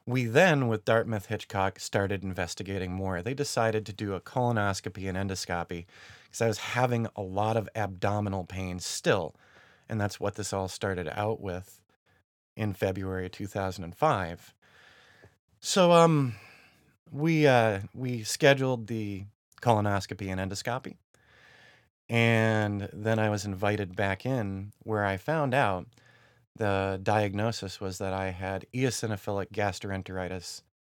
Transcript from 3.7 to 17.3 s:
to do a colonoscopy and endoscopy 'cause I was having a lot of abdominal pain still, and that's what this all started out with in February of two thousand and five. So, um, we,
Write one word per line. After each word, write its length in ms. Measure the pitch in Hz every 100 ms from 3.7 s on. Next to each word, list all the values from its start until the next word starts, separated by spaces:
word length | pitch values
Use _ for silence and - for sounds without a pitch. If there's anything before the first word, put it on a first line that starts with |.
| 107 101
to 80 |
do 200 | 95 104
a 80 | 92
colonoscopy 880 | - 131 120 113 101 95 107 95 95
and 80 | 92
endoscopy 680 | 98 92 - 87 85 87 85 - - - _
'cause 100 | -
I 60 | 113
was 120 | 104
having 480 | - 120 127 120 113 -
a 40 |
lot 360 | 95 95 110 113
of 120 | 98 113
abdominal 680 | 101 92 101 104 101 98 87
pain 340 | 92 92 90
still, 560 | - - 175 107 80 - _ - - _ -
and 100 | 110
that's 220 | 101 -
what 140 | 101 -
this 180 | 98
all 160 | 98 95
started 400 | - 101 90 80
out 320 | - 104 110
with 400 | 98 90 95 - _ _ _ _ _ _ _ -
in 180 | 107
February 520 | 90 98 95 95 92 92
of 80 |
two 120 | - 101
thousand 380 | 104 95 92
and 100 | 85
five. 600 | - 156 110 85 87 - _ _ _ - - _ _ - _ _ _
So, 320 | - 196 175
um, 440 | 170 165 151 131 104 - - _ _ _ _ -
we, 340 | 139 165